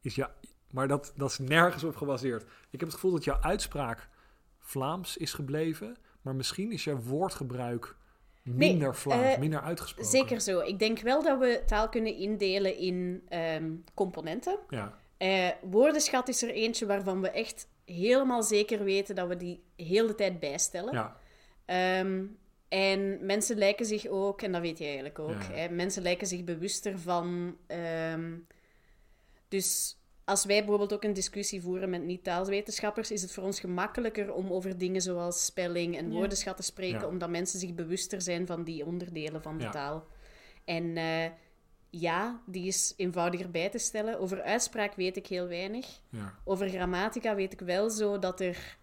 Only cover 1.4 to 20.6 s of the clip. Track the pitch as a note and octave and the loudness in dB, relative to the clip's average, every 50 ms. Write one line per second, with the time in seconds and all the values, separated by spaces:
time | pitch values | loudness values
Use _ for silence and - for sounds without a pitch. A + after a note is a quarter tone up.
1.4 | C3+ C3 D3 E3 E3+ F3+ E3+ D#3+ D3 E3 C#3+ - D3+ C#3+ C3+ A#2+ A#2+ C3+ A#2+ A2 | 0 4 6 8 8 8 6 0 -4 -4 -4 -2 -2 -2 -2 0 0 -2 -2 -2
2.4 | - - - - - _ - C3 F3 D#3+ D3+ - - F#3+ F3+ D#3+ - - C#3 - | -6 -12 -20 -20 -20 _ -8 -6 -6 -6 -6 0 2 2 2 4 2 2 2 2
3.4 | - D#3 F#3+ G3+ - - - D3 C#3 A#2 A2+ - - - _ _ - - - _ | 2 2 2 0 -2 -4 -4 -4 -2 -2 -4 -6 -10 -20 _ _ -20 -20 -20 _
4.4 | _ _ _ _ - - - C3+ C3 C#3 D#3+ F#3 F3+ - - - E3 - - - | _ _ _ _ -16 -8 -4 -2 -2 -2 -2 -2 -4 -6 -6 -6 -6 -6 -4 -6
5.4 | D3 C3 C#3 D3+ D#3+ D#3+ D#3+ - G#3 G#3+ B3 - - - _ _ - C3+ C3 C3+ | -4 -2 0 0 0 0 0 -4 -6 -12 -12 -14 -20 -20 _ _ -6 -4 -4 -2
6.4 | B2+ - - - F#3+ A3+ A3+ D#3 - D#3 C#3+ C3 A2+ B2 C3+ D3+ F#3 F#3 - - | -2 -4 -2 -2 -4 -4 -4 -4 -2 -2 -2 -2 -2 -2 0 0 0 0 -2 -4
7.4 | C#3+ B2+ B2 B2 B2 A#2+ A#2+ A#2 - - - - - _ _ _ - - _ _ | -6 -6 -4 -4 -4 -2 -2 -4 -4 -8 -14 -20 -20 _ _ _ -20 -20 _ _
8.4 | _ B2+ B2 B2 - G3+ F#3 E3+ D3 C3+ - - - C#3+ C#3 A#3+ B3+ C4 - - | _ -4 4 6 8 8 8 6 4 2 0 0 0 2 4 6 6 6 4 4
9.4 | C#3 D#3 D#3 C#3+ - D#3 F3 - - - - - A3+ G3 B3 C4 C4+ - B3 A3 | 2 0 0 0 -2 -4 -4 -4 -6 -10 -10 -6 -2 4 6 6 6 6 0 -2
10.4 | - - F#3+ F3 - - G3 F#3 A3 A3 A3+ A3 G#3+ A#3 C4 D4+ - E4 C4+ B3+ | 0 2 2 2 2 0 0 2 2 2 2 0 2 4 4 6 6 4 4 6
11.4 | C4 B3 A#3+ - - - G#3+ G#3 A3 A3 - A#3+ A3 A3 - - F#3+ G3+ G#3+ G3 | 6 4 4 4 4 2 4 4 2 2 2 0 0 0 0 -2 -2 -2 0 2
12.4 | G3+ F#3+ F#3 G3 G3 F#3+ F#3+ - E3 F#3 F3+ F3+ F3+ F3+ F3+ F#3 - - - F3 | 2 2 4 4 2 2 2 2 0 0 0 0 0 -2 -2 -6 -8 -6 -4 -2
13.4 | E3 E3 D#3+ D#3 D#3+ D#3+ D#3+ E3+ E3+ - - - G3+ F#3 F3 D#3+ D#3 D#3+ E3 A#3 | 0 0 0 0 -2 -4 -4 -6 -10 -14 -2 -2 -2 -2 -2 -6 -6 -4 -6 -4
14.4 | - F4 F#4+ G#4 - - - A#2+ G2+ G#2 - - - - _ _ F#3+ F#3+ F#3+ F#3+ | -2 -2 -2 -4 -4 -6 -6 -4 -4 -6 -8 -14 -20 -20 _ _ 0 2 4 4
15.4 | F3+ F3+ - - - F#3+ F3+ G#3+ C4 D4+ D4 D4+ D4 - - B3+ B3 C4 B3 - | 4 2 0 -2 -6 2 6 8 8 8 6 4 2 2 2 0 0 2 0 -2
16.4 | B3 A#3 - - A3+ A3+ A3+ - A#3 G3+ G3+ G3 F#3+ F#3+ F#3 F#3+ F#3 F#3 - F#3+ | -2 -2 -2 0 0 0 0 -2 0 0 0 0 2 0 0 0 0 0 -2 -2
17.4 | A3+ - - - - - _ _ _ - F3 E3+ F3+ A3+ B3 C4 C#4 C4 B3 A#3+ | -4 -4 -8 -14 -16 -20 _ _ _ -12 -4 0 4 6 6 6 6 6 2 2
18.4 | A3 G#3 G#3+ G#3 G#3 G#3 A#3 G#3 G3+ G3 F#3+ G3 G3 - G3+ F#3 F3+ F3 F3+ F3 | 2 4 4 4 4 4 2 0 2 2 2 2 2 0 -2 -2 -2 -2 -2 -4
19.4 | F3 F3 F3 - - _ _ - E3+ D#3+ F3+ G#3+ A3+ A3+ G#3 G#3+ G3+ F#3+ F3+ E3 | -4 -8 -8 -10 -14 _ _ -12 -4 2 4 4 6 4 4 2 2 2 2 0
20.4 | D#3 D3 C#3 F3 | -4 -4 0 0